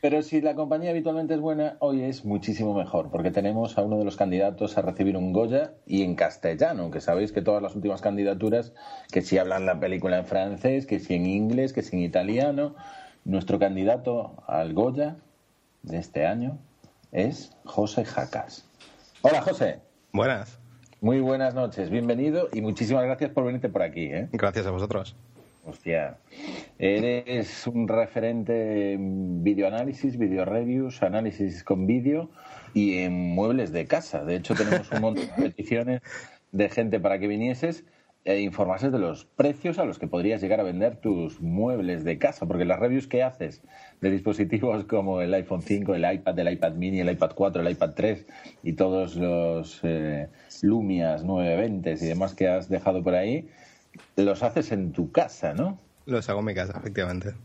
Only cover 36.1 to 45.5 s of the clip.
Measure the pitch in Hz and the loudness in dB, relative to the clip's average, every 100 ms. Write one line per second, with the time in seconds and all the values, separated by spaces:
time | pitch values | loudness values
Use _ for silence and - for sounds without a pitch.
36.1 | - - - _ 95 101 - 113 95 92 | -16 -16 -20 _ 0 0 2 0 2 2
37.1 | 98 101 104 117 127 165 165 - _ _ | 2 0 0 -2 0 -4 -4 -12 _ _
38.1 | _ - 101 101 87 95 95 135 127 87 | _ 0 0 0 0 0 2 2 2 0
39.1 | 76 - - 143 139 175 165 143 85 82 | -4 -14 2 2 2 -4 -2 -2 -4 -4
40.1 | 87 95 110 95 110 95 90 113 113 113 | 0 0 0 0 0 0 0 0 0 0
41.1 | 90 82 - 82 87 117 123 90 85 80 | 0 -2 -4 -2 0 0 0 -2 -2 -2
42.1 | - 95 - 85 87 90 90 120 131 131 | 0 0 0 -4 0 0 2 2 0 0
43.1 | 123 127 - 82 - - - - _ 95 | 0 0 -2 -10 -10 -20 -20 -20 _ 0
44.1 | 98 107 104 98 107 123 107 101 110 98 | 2 0 0 0 2 0 -2 0 0 0
45.1 | 92 87 95 87 | 0 2 0 0